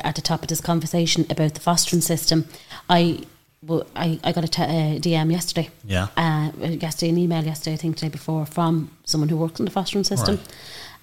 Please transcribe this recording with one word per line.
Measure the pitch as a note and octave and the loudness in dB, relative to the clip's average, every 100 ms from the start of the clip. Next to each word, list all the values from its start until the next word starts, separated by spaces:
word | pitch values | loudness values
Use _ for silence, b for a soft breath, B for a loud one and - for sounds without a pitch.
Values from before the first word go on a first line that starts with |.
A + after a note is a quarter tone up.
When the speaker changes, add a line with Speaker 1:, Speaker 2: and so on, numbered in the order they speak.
| - | -2
Speaker 1:
at | D#3 | -2
the | |
top | - D#3+ | -2 -2
of | - | -2
this | D#3+ | -4
conversation | - E3+ D#3+ F3 E3 - D3+ | 0 0 2 0 2 2 0
about | C#3+ D#3 D3+ | 2 0 0
the | |
fostering | - E3+ - F3 | 0 2 2 2
system. | - E3 - D#3+ - B B B B | 2 0 2 2 0 B B B B
I, | F3 E3+ - - - _ _ | 4 4 0 -8 -20 _ _
well, | D#3 E3 - | -4 -2 -2
I, | - E3 D#3+ | -2 -2 0
I | - | 0
got | F3 D#3+ | 0 0
a | |
te-, | - | 0
uh, | D#3 E3 D3+ D3 | 0 2 2 2
D | E3+ E3 | 2 2
M | D#3 | 2
yesterday. | E3 - - D#3 - G#2 | 2 0 -4 -4 -6 -2
Speaker 2:
Yeah. | F#2 G2 - | 0 0 0
Speaker 1:
Uh, | E3 D#3 D3+ - D#3+ | 2 2 0 -2 -4
yesterday, | D#3+ D#3+ - E3 | -4 -4 -2 2
an | F3 | 4
email | F3 E3 | 2 2
yesterday, | D#3+ D3+ D#3+ | -2 -4 -4
I | D#3 | -2
think, | E3 D#3+ | -2 -2
the | |
day | D#3+ | -4
before, | D3+ - D#3+ D3 | -4 -4 -2 -2
from | - E3 E3 D#3+ - | 0 2 2 -2 -8
someone | - D#3+ D3+ | -4 0 2
who | D#3+ | 2
works | E3 - | -2 -2
in | G#3 | -2
the | |
fostering | F#3+ F3+ G3+ G3 | -2 -2 0 0
system. | B2+ A2+ G3+ | 0 0 0
Speaker 2:
Right. | - B B B B B | -4 B B B B B